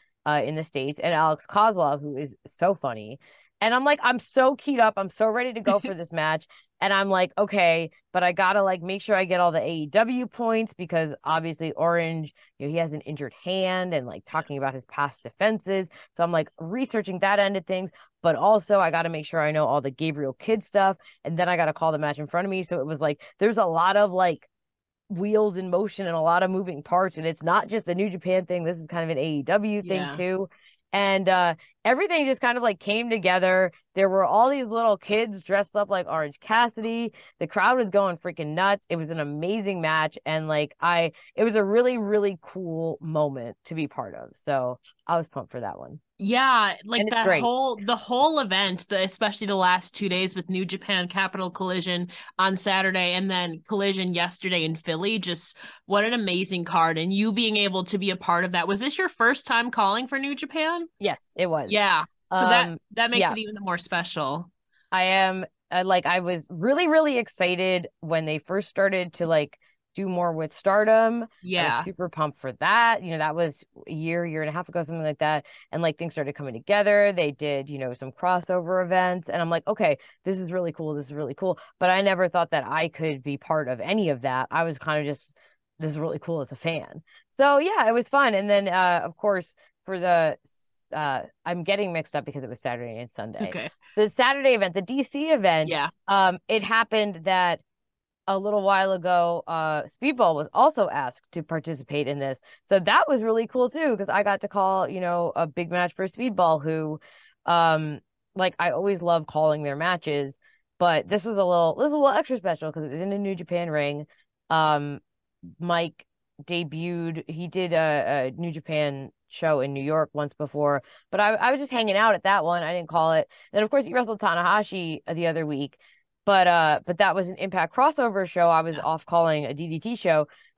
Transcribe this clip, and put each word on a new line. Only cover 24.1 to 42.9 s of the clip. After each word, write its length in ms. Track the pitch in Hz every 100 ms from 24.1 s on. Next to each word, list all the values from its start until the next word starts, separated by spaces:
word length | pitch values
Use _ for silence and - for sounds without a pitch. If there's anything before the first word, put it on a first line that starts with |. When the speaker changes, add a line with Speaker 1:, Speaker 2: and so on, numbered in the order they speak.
Speaker 1:
like, 380 | 180 185 156 _ _ _ _ _ _ -
wheels 500 | 175 202 214 214 185
in 120 | 185
motion 380 | 180 208 - 190
and 80 | 165
a 40 |
lot 220 | 160 175
of 80 | 185
moving 320 | 190 185 147
parts. 360 | 143 175 185 165
And 100 | 160
it's 160 | 160
not 240 | 160 190 208
just 220 | 220 175
a 40 |
New 160 | 175 202
Japan 380 | 180 185 185 175
thing. 160 | 180
This 160 | 165 170
is 80 | 156
kind 160 | 175
of 120 | 165 156
an 80 |
A 40 | 156
E 100 | 151
W 400 | 139 202 214 208
thing 80 | 180
Speaker 2:
Yeah. 240 | 185 180 147
Speaker 1:
too. 340 | 180 190 190 _ _ _ _
And, 360 | 196 196 196 190
uh, 260 | 185 175 160 - _ 214
everything 400 | 254 392 339 277
just 160 | 254
kind 160 | 254 240
of, 60 |
like, 160 | 233 196
came 280 | - 214 240
together. 640 | 226 180 185 185 185 185 - _ -
There 140 | 196
were 160 | 190 175
all 240 | 190 247
these 180 | 285 240
little 300 | 226 226 202
kids 440 | - 208 226 196
dressed 320 | - 196 202
up 160 | 208 202
like 160 | 196 175
Orange 320 | 160 151 -
Cassidy. 720 | - 220 240 226 220 233 233 - - -
The 80 | 160
crowd 300 | 208 196 254
was 120 | 220
going 280 | 196 196 170
freaking 300 | 180 165 151
nuts. 380 | 156 196 202 -
It 80 | 175
was 120 | 156
an 120 | 160
amazing 580 | 147 147 170 226 196 185
match. 380 | 160 160 156 - -
And, 240 | 156 156
like, 260 | 151 147 -
I, 320 | 165 170 170 - -
it 120 | - 226
was 100 | 220
a 80 |
really, 340 | 196 220 247 247
really 400 | 202 208 202 180
cool 560 | - 185 175 160 165